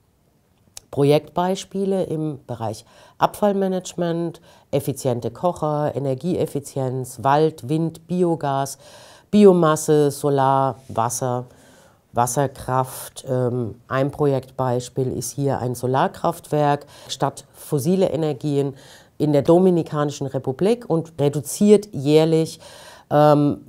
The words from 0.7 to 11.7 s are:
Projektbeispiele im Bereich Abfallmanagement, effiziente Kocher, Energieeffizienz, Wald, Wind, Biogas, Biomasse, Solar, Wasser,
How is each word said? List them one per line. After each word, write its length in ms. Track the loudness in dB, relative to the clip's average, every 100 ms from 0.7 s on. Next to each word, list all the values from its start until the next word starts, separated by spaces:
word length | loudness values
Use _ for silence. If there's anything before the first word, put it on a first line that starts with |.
| -20 -10
Projektbeispiele 1120 | 0 2 2 0 -4 -4 -4 -8 -6 -2 -2 -2
im 340 | -4 -6 -8 -10
Bereich 360 | -8 -6 -8 -14 -20 -20 _
Abfallmanagement, 1200 | -4 0 -2 0 -2 -4 -6 -6 -4 -4 -6 -10 -20 -20 _
effiziente 580 | -4 -4 -4 -4 -4 -6
Kocher, 680 | -4 -4 -2 -4 -2 -2 -2
Energieeffizienz, 1200 | -4 -4 -4 -2 -2 -6 -8 -6 -4 -6 -8 -4
Wald, 480 | 2 2 2 -2 -4
Wind, 380 | -2 -2 -6 -6
Biogas, 720 | -2 0 0 -2 -4 -4 -8 -20 -20 -20 -20 _
Biomasse, 800 | 8 8 8 4 2 2 4 4
Solar, 680 | 0 0 2 2 2 0 -4 -6
Wasser, 580 | -2 -2 -2 -4 -4 -8 -18 -20